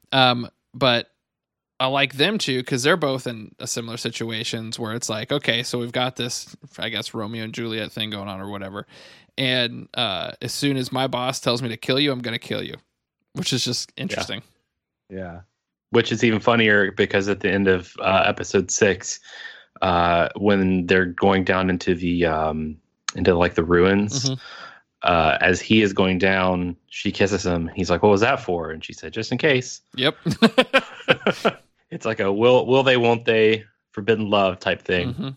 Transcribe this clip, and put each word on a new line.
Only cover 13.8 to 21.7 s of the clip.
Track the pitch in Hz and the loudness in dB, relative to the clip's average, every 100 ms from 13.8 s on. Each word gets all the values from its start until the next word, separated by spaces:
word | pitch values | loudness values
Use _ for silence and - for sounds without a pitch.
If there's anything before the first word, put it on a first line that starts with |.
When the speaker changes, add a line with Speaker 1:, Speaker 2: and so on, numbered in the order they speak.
| - - | -8 -10
Speaker 1:
interesting. | 131 - - 104 - _ _ _ _ _ - | -8 -6 -6 -8 -12 _ _ _ _ _ -16
Speaker 2:
Yeah. | 190 92 87 90 _ _ _ - | -12 -12 -14 -18 _ _ _ -2
Speaker 3:
Which | 117 117 | 2 2
is | 110 120 | 2 2
even | 107 | 2
funnier | 104 113 110 104 98 | 2 4 4 4 2
because | 98 101 101 98 | 0 0 2 0
at | 98 | 0
the | 101 | 0
end | 98 98 | 2 4
of, | 92 87 - | 2 0 -6
uh, | - 95 92 | 0 2 2
episode | - 92 101 95 | -2 0 0 0
six, | - 107 90 - - - - - - _ - | 2 2 2 -4 -12 -14 -20 -18 -20 _ -4
uh, | - 87 85 85 82 107 | 0 2 2 2 2 0
when | 101 101 95 92 87 | 2 4 4 2 2
they're | 92 90 | 2 2
going | 87 98 95 92 | 2 2 2 2
down | 92 | 2
into | 92 | 2